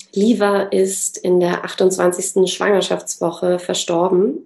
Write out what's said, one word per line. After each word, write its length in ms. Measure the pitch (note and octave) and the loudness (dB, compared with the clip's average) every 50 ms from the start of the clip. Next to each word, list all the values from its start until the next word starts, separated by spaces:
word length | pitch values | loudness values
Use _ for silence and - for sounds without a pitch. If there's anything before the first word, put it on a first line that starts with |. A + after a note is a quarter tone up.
| - _ - | -20 _ -2
Liva 500 | G3 G3+ A#3 A#3+ G3 G#3 G3+ G3+ G3 - | 0 2 2 4 4 2 2 2 0 0
ist 540 | - G3+ F#3+ F#3+ F#3+ F#3+ - - - - - | 0 0 0 0 0 0 -4 -6 -8 -8 -4
in 220 | - F#3 F3+ F3+ | 0 2 2 2
der 240 | F3 F3 - - - | 2 2 0 -2 -4
achtundzwanzigsten 840 | F#3 - - G3 F#3 F#3+ F#3 F3+ F3+ F3+ G3 F#3 - - G3 F#3 F3 | -6 -2 0 0 2 2 2 0 0 0 0 -6 -4 0 2 2 0
Schwangerschaftswoche 1120 | - - - G3+ G#3 F#3 F3+ - F3+ F3+ - - - - F3 E3 E3 - F3+ F3+ F3+ F3 | 0 -2 0 2 2 2 0 0 -4 -4 -4 -8 -8 -4 -4 -4 -4 -2 -2 -2 -2 -2
verstorben, 840 | - - - - - - F3 E3+ F3 F#3 F#3 F3+ G3 A#3+ - - - | -2 -6 -6 -6 -2 -2 0 0 2 2 2 2 2 0 -2 -6 -12